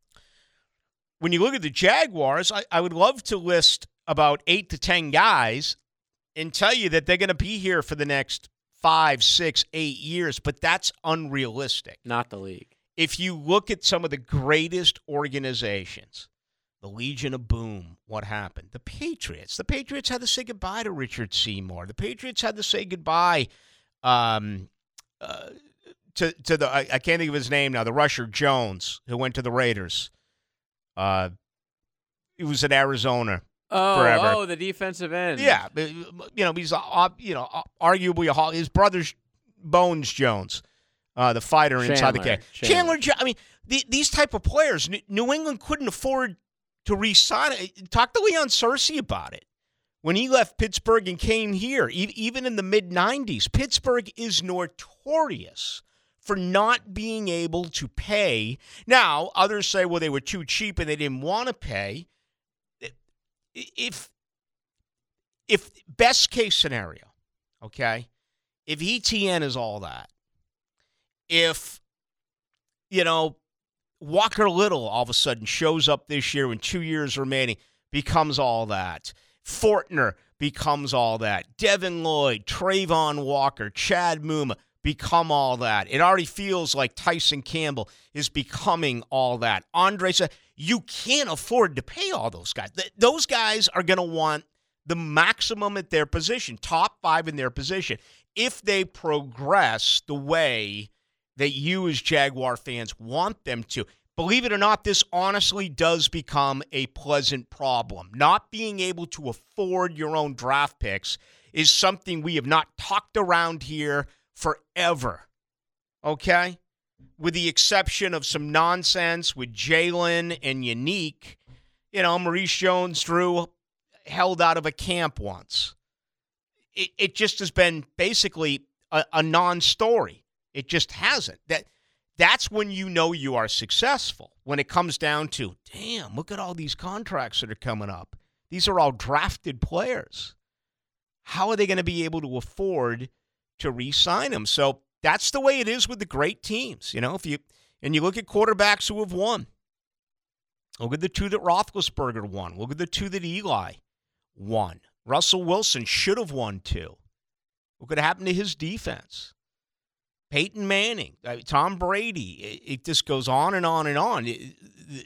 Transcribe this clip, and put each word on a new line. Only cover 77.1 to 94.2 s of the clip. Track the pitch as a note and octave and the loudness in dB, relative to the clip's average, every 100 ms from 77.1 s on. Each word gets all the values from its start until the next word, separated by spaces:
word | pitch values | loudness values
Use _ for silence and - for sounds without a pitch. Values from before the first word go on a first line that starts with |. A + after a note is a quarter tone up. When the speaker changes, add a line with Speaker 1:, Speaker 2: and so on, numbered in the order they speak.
| C3+ | -4
Speaker 1:
remaining, | C3 C3+ B2+ G#2 _ _ _ | -2 0 0 -2 _ _ _
becomes | C#3+ - E3+ D3+ C#3 | -6 0 2 2 0
all | C3 A2+ A2 | 0 0 -2
that. | G2 F2+ D#2+ - - _ _ - | -4 -4 -10 -14 -20 _ _ -14
Fortner | - A3 G3+ - D#3+ A2+ - _ _ | 0 2 2 0 0 0 -2 _ _
becomes | D3 C#3 D3+ D3 C#3+ | -6 -2 0 0 0
all | B2+ A#2 A2 | 0 2 0
that. | A2 F#2+ - - | -2 -2 -6 0
Devin | G#3+ G3+ F#3 E3+ | 2 4 2 -4
Lloyd, | D#3+ D3+ C#3 G#2+ - | -2 2 2 0 -6
Trayvon | - F3+ F#3+ F#3 E3 D3+ D3 | -2 0 0 2 2 2 -2
Walker, | C3+ C#3 C#3 - G#2 | -2 0 0 -2 -10
Chad | - - F3+ F3 D#3+ | -6 0 2 2 0
Muma | D3+ D#3 C#3 G#2+ _ _ | -2 -2 -2 -4 _ _
become | D3 D3 - E3+ D#3+ | -6 -4 2 2 4
all | D3 C3+ B2 | 2 2 0
that. | A#2+ G#2 F#2+ | 0 0 0
It | C#3 | 4
already | F3 F#3+ D#3+ | 4 4 0
feels | - G3 F#3 D#3 C#3+ | -6 -4 -2 -2 -2
like | B2+ - | -2 -2
Tyson | - E3+ - C#3+ | -2 0 0 -2
Campbell | - E3 D3+ C3+ G#2 - _ | -6 -4 -2 -4 -8 -12 _
is | D3 D3 | -8 -4
becoming | D3 C3+ - - E3 D3+ A#2+ - | -4 -6 -4 0 2 0 -2 -4
all | C3+ B2+ B2 | 0 0 0
that. | A2+ G2 - | 0 0 -2
Andre | E3+ F#3+ G3+ F#3 | 2 2 2 0
said, | - F3 - _ - | 2 0 -2 _ -10
"You | D#3 A#3 | -2 -2
can't | - - - C#4+ B3 | -2 -10 0 0 2
afford | D#3 - A#3+ G3 C3 | -4 0 2 2 0
to | |
pay | - - G4 | -10 -6 -4
all | F#4 A2+ | -4 -6
those | E2+ E2+ | -6 -8
guys." | - G2+ | -8 -8
Th-, | - - G3+ | -8 -8 2
those | A#3 D#4+ - | 4 4 0
guys | B3 A3 A3 A3+ | 0 0 2 2
are | F3+ | 2
gonna | F3 F#3 | 2 2
want | F3 D#3+ | 0 0